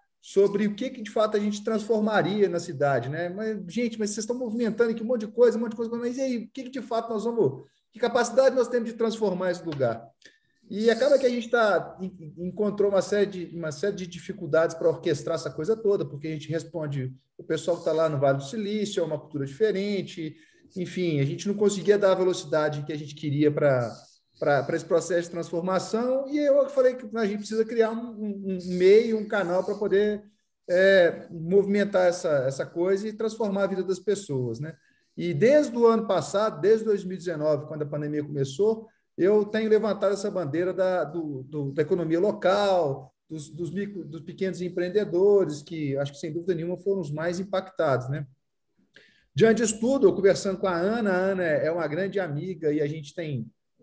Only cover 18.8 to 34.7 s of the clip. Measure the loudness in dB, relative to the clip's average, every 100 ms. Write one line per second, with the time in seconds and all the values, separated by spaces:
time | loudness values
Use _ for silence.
18.8 | -2 -2 -2 -4 -6 -8 -8 0 0 0
19.8 | -2 -2 -4 -8 -12 -12 _ _ _ -8
20.8 | -6 -2 0 2 0 -2 -4 0 0 2
21.8 | 4 4 6 4 2 0 0 0 0 -2
22.8 | -6 -8 -10 -8 -4 2 4 4 4 2
23.8 | 0 -8 -20 _ _ _ 2 2 2 -4
24.8 | 0 0 2 -2 -2 -6 -6 -4 0 -2
25.8 | 0 -2 0 -2 -2 0 4 4 4 4
26.8 | 4 2 -4 -2 -2 -2 -4 -2 0 2
27.8 | 2 0 -8 -8 -8 -6 -6 -6 -4 4
28.8 | 8 8 6 0 -2 -2 0 0 -2 -4
29.8 | 0 2 2 -2 -10 _ _ _ -2 4
30.8 | 6 8 6 2 -8 -10 2 4 4 2
31.8 | 2 4 2 2 0 0 0 -2 -6 -2
32.8 | 0 0 -2 -6 -6 -2 -2 0 0 -2
33.8 | -4 -4 -2 -4 -2 -4 -4 -6 -10